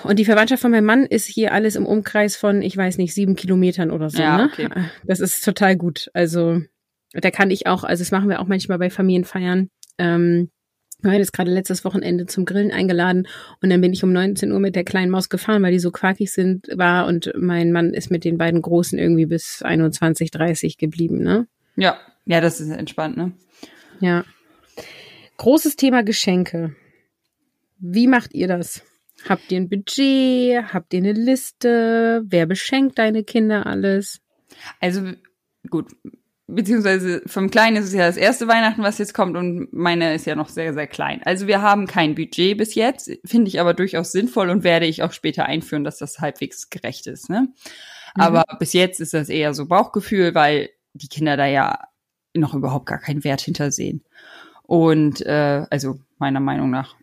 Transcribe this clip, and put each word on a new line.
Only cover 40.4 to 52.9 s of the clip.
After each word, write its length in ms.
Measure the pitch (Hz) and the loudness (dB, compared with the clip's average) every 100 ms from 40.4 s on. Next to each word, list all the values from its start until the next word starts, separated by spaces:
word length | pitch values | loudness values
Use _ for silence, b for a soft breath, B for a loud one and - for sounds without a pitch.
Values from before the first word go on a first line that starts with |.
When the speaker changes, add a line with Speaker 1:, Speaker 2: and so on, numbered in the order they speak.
| 151 | -6
Speaker 2:
sehr, 260 | - 160 147 | -6 -6 -6
sehr 100 | 147 | -8
klein. 360 | - 143 - - | -6 -6 -4 -2
Also 220 | 185 202 | -2 0
wir 160 | 196 | 2
haben 240 | 208 208 190 | 4 2 0
kein 260 | 175 156 | 0 0
Budget 420 | 165 160 - 185 208 | 0 -6 0 0 2
bis 200 | 220 220 | -2 0
jetzt, 340 | 226 - - - - | 0 -2 -10 -16 -2
finde 220 | 240 202 | 2 2
ich 120 | - | 2
aber 140 | 175 | 2
durchaus 380 | 175 190 165 175 | 2 -2 -2 -4
sinnvoll 400 | 185 247 226 185 | -2 -2 0 0
und 120 | 185 | 2
werde 220 | 175 165 165 | 2 2 2
ich 160 | 160 | -2
auch 100 | 165 | -6
später 360 | - 160 147 - | -4 -6 -4 -4
einführen, 360 | 160 - 151 | -4 -6 -6
dass 140 | 147 - | -6 -8
das 220 | 143 - | -14 -8
halbwegs 500 | 151 - 135 - - | -8 -8 -12 -12 -18
gerecht 380 | - 110 - - | -12 -12 -12 -14
ist, 240 | - - | -14 -6
ne? 100 | 202 262 B B B B B B 185 | -2 -2 B B B B B B 0
Speaker 1:
Mhm. 60 | |
Speaker 2:
Aber 220 | 170 170 160 - | 2 4 0 -2
bis 140 | 160 | -2
jetzt 260 | 180 185 185 | 2 0 -2
ist 140 | 160 160 | -6 -6
das 140 | 143 | -4
eher 260 | 156 151 147 | -2 -2 -4
so 100 | 147 | 0
Bauchgefühl, 680 | 180 220 208 - 202 170 170 | 2 2 -4 -2 2 2 4
weil 340 | 147 147 - - _ | 4 2 -2 -10 _
die 140 | - 151 | -20 -14
Kinder 280 | 151 151 143 | -4 0 2
da 120 | 139 | 2
ja 320 | 139 - - - _ _ _ _ 135 | 2 0 -2 -10 _ _ _ _ -2
noch 180 | 147 | -2
überhaupt 320 | 143 139 135 | -2 -4 -4
gar 140 | - | -6